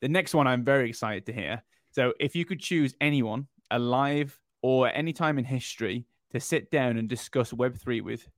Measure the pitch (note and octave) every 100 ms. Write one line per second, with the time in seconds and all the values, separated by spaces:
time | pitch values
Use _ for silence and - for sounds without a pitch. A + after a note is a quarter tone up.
0 | C3 F3 E3 D#3 C3+ B2 B2 C#3 A#2+ A2+
1 | A2 G2+ - A#2 D#2 A#2 - _ _ -
2 | B2 - C#3+ E3+ E3+ F3 - F3 C#3 -
3 | D3 D3 A2+ A2+ C#3 _ - A#2+ A#2+ B2
4 | C#3 D3 C#3+ - _ _ B2+ C3 B2 -
5 | D#3+ D#3 D#3+ C#3+ B2+ C3 - - A2 A2
6 | A#2+ _ _ B2 - D#3+ - D3+ B2+ A2+
7 | A2+ A#2+ - C3+ A#2 A#2 B2+ B2+ - A#2
8 | G2 A2+ -